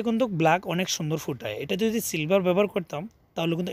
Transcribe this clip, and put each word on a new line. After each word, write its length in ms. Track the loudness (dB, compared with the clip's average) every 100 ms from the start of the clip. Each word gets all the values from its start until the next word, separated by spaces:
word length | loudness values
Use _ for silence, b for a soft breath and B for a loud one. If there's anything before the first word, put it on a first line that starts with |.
| 0
কিন্তু 180 | 2 0 4
ব্ল্যাক 220 | 4 4 2
অনেক 140 | -2 -2
সুন্দর 280 | -2 -2 -4
ফুটায়। 320 | -4 -6 -6 -6
এটা 120 | -4 0
যদি 160 | 0 0 -2
সিলভার 320 | -4 2 2 4
ব্যবহার 200 | 2 2 -2
করতাম, 260 | -6 -8 -10 -16 _ -4
তাহলে 180 | 0 0
কিন্তু 120 | -2